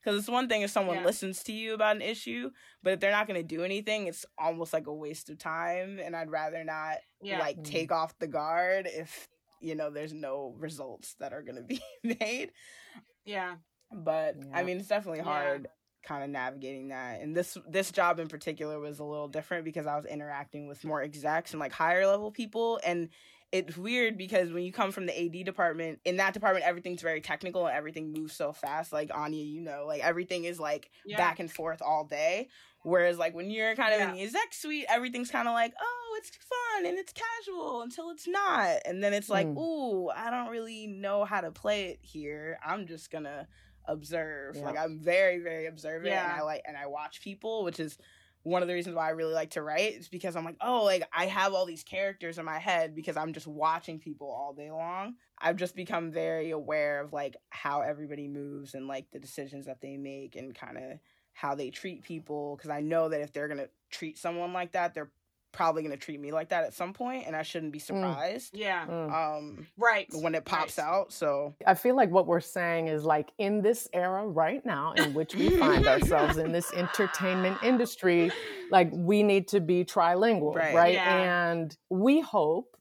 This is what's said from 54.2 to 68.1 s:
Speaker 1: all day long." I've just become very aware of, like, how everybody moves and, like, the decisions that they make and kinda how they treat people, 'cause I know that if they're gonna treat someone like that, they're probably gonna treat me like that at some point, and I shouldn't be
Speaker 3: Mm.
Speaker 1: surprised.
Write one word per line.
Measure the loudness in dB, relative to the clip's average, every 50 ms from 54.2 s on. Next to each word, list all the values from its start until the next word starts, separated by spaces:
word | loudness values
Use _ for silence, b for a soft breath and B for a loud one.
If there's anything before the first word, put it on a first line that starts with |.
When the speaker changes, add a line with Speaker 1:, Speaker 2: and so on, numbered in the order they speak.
| -10 -10
Speaker 1:
all | -8 -8 -8 -8 -8
day | -12 -14 -10
long." | -6 -6 -6 -4 -4 -6 -6 -8 -10 _ _ _ _ 0
I've | 2 2 2
just | 2 -2 -4 -4
become | -8 -8 -4 -2 -2 -2 -2
very | -2 -2 0 0 0 0 -2 -2
aware | -4 -4 -2 -2 0 0 2 0 0 -2
of, | -4 -6 -6
like, | -4 -4 -4 -4 -4 _ _
how | -14 -6 -4 0 0 2
everybody | 2 0 -2 -4 -6 -8 -8 -8 -8 -8
moves | -6 -6 -8 -8 -8 -10 -12 -12 -10
and, | -10 -8
like, | -6 -8 -8 -8 _
the | -16 -16
decisions | -16 -12 -10 -10 -10 -10 -10 -12 -10
that | -12 -12 _
they | -12 -12 -10
make | -10 -10 -10 -10 -10 -12 -12 -12
and | -14 -14 -14 -14
kinda | -14 -14 -12 -12 -12 -12 -12 -14 -16 _ _ _ _ _ _ _
how | -8 -4 -4 -4
they | -2 -4 -8
treat | -8 -10 -10 -10 -12 -12 -12
people, | -10 -10 -10 -8 -8 -6 -6 -6 -6 -8
'cause | -10 -8 -8
I | -6 -4
know | -2 2 2 2 2 2
that | 0 -2
if | -4 -4 _
they're | -6 -4
gonna | -4 -4 -6 -8 -10 _ _ _ _
treat | -12 -10 -10 -10 -10
someone | -6 -6 -4 -4 -2 -4 -4 -2
like | -4 -6 -2 -2
that, | 0 0 0 -2
they're | -4 -8 -8 _ _ _ _ _ _ _ _ -2
probably | 2 4 4 4 2 0
gonna | -4 -6
treat | -6 -8 -10 -10 -8
me | -8 -4
like | -2 -2 0 0
that | 0 0 0
at | 0 -2
some | -4 -6 -6 -4
point, | -6 -6 -4 -4 -6 -6
and | -6 -4
I | -4 -4
shouldn't | -4 -4 -4 -4 -4 -6
be | -8
Speaker 3:
Mm. |
Speaker 1:
surprised. | -8 -4 -2 0 0 0